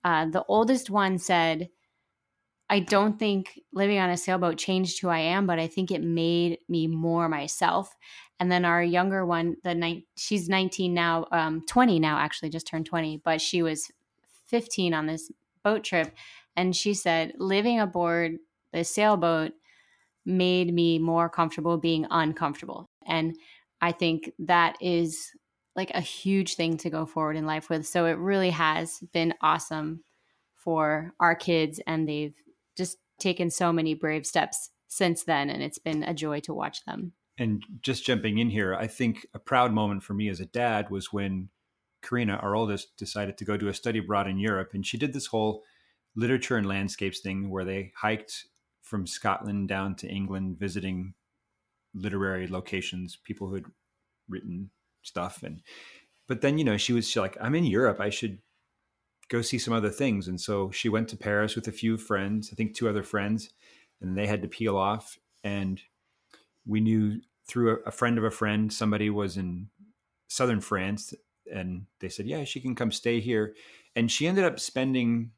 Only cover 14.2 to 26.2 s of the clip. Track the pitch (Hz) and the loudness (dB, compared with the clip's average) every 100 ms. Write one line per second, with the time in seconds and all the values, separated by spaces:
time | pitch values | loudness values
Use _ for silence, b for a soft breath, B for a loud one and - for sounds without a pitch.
14.2 | _ - - 233 233 - 180 160 156 160 | _ -20 -2 -2 0 0 0 0 -2 -4
15.2 | - - _ _ 202 214 214 175 180 - | -8 -18 _ _ 0 0 0 0 0 -6
16.2 | B B B - 185 175 208 196 175 165 | B B B 0 0 2 0 0 2 2
17.2 | 160 - 190 196 220 233 208 175 170 170 | 0 -4 0 2 2 2 0 2 2 2
18.2 | 165 165 _ _ _ 165 165 - 214 202 | 0 -4 _ _ _ -4 -2 4 4 6
19.2 | 170 160 156 - b b b b b _ | 4 2 0 -6 b b b b b _
20.2 | - 185 180 180 175 170 170 165 165 165 | -2 2 4 4 2 4 4 4 4 2
21.2 | 170 - 165 165 160 165 165 160 156 165 | 2 2 0 0 0 2 2 0 2 2
22.2 | 156 156 156 143 - - - _ - 165 | 0 0 -4 -4 -10 -12 -14 _ -4 -2
23.2 | 160 165 B B B _ 170 170 170 165 | -2 -4 B B B _ -2 2 0 0
24.2 | - - 160 175 165 - 180 170 165 160 | -4 -10 2 4 4 2 0 2 2 -2
25.2 | - - _ _ _ - 190 - 160 - | -8 -14 _ _ _ -6 -4 -4 -4 -4